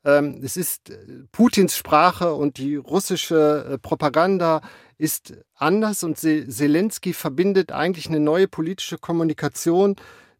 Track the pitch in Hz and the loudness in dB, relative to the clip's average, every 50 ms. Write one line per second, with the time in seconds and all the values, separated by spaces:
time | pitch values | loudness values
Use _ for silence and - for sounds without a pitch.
0 | - 147 143 147 147 143 135 135 131 131 - 180 175 - - - _ - - - | 2 4 4 4 2 0 -4 -8 -10 -8 -6 -6 -6 -6 -6 -8 _ -18 -20 -20
1 | - - - - - _ - - 226 240 - 208 190 175 - - - - 156 151 | -20 -20 -20 -20 -20 _ 2 4 4 4 6 4 2 2 0 -4 -2 2 4 4
2 | 165 185 175 - 175 170 151 143 147 143 131 131 131 139 147 143 131 - 143 190 | 6 4 2 0 -2 -2 0 0 -2 -2 -2 -4 -6 -6 -6 -6 -4 -2 -2 -2
3 | - - 185 156 - - 170 156 151 151 151 147 - 127 139 131 - - 160 - | -2 -2 -4 -4 -2 0 2 4 4 4 2 0 -2 -6 -8 -8 -6 -6 -4 -2
4 | 160 147 123 160 170 190 196 185 175 165 160 156 - - - - - _ _ - | 0 0 2 2 2 4 2 2 2 2 0 0 -2 -8 -18 -20 -20 _ _ -4
5 | 156 156 - - - - - - - _ _ - 139 156 185 214 220 214 202 - | -4 -4 -4 -6 -10 -16 -20 -20 -20 _ _ -2 0 2 2 2 0 0 -2 -4
6 | - 165 - - - 160 151 156 127 123 120 104 147 143 147 165 202 226 - - | -4 -6 -4 -2 0 0 0 0 -2 -6 -4 0 0 2 2 2 0 -2 -4 -6
7 | - 185 165 - - 156 135 139 180 202 196 190 170 - - - 151 175 190 165 | -6 -6 -6 -4 -6 -4 -2 0 0 2 2 0 0 0 -2 -2 -2 -2 -2 -4
8 | - - 160 151 151 151 156 180 196 196 - - 160 165 190 - - - 170 - | -6 -4 -2 0 2 2 2 2 2 0 0 -4 -6 -6 -6 -8 -10 -10 -12 -10
9 | - - 165 170 165 160 151 - - 143 - - - 170 165 185 202 202 196 - | -6 -4 -2 0 0 0 -2 -2 -4 -6 -6 -4 -2 2 2 4 4 2 0 -2
10 | - - - - _ _ _ _ | -8 -20 -20 -20 _ _ _ _